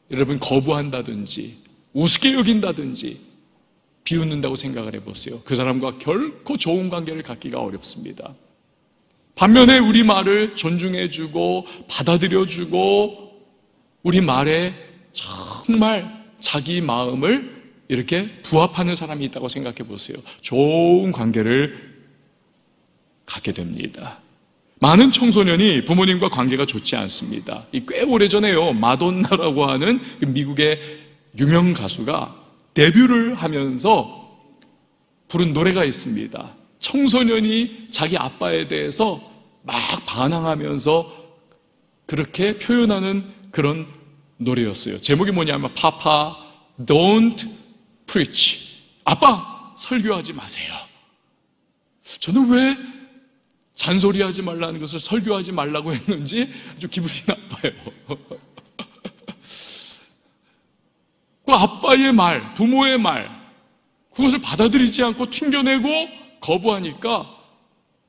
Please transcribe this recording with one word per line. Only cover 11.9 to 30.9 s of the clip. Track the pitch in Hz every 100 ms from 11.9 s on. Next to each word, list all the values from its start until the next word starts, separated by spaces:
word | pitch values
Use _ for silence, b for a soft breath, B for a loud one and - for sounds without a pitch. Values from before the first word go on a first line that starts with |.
| - 135 170 180 185 190 165 170 175 196 202 208 - - - _ _ _ _ _ _
우리 | 175 180
말에 | 170 127 143 165 180 185 - - _
정말 | - - - - - - 226 220 214 175 - - -
자기 | - 147 143 175
마음을 | 156 120 123 131 156 269 - - - _ -
이렇게 | 127 123 170 208 -
부합하는 | - 156 175 - 180
사람이 | 175 156 151 135
있다고 | 135 123
생각해 | 139 127 117
보세요. | 107 101 - - B B
좋은 | - 123 147 160 170 180 190
관계를 | 131 113 113 110 131 147 - - - _ _ _ _ _ _ _ _ _ _ _ _ -
갖게 | - -
됩니다. | 95 87 - - - - - _ _ _ _ _ _
많은 | 139 175 262
청소년이 | - 240 202 185 170 208 143 -
부모님과 | 175 190 180 -
관계가 | 127 127 131 131
좋지 | 110 - 120
않습니다. | 98 - 117 110 - 107 -
이 | - 240
꽤 | -
오래전에요, | 302 226 202 202 208 170 170
마돈나라고 | 113 113 131 175 185 - 190 165 139 139
하는 | 131 170 254 B B
그 | 143
미국의 | 131 139 139 151 151 B